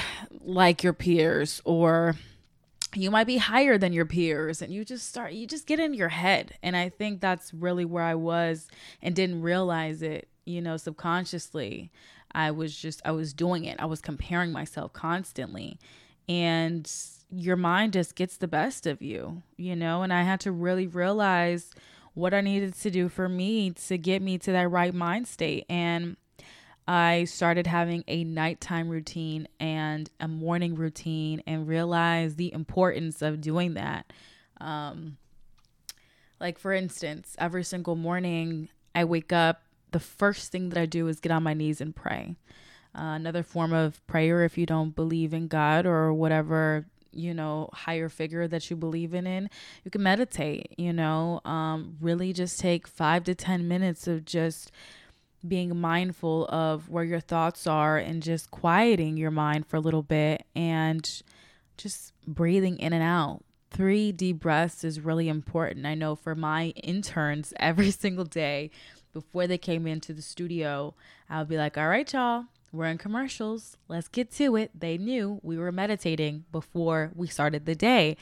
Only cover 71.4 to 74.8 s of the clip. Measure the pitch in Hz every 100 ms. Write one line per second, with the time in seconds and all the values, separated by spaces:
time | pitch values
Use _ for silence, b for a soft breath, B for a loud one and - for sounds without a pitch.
71.4 | 156 160 151 151 156 208 285 269 247 233
72.4 | 240 _ _ 160 160 165 202 226 269 -
73.4 | 214 226 - - - 165 - - 240 -
74.4 | 285 220 220 160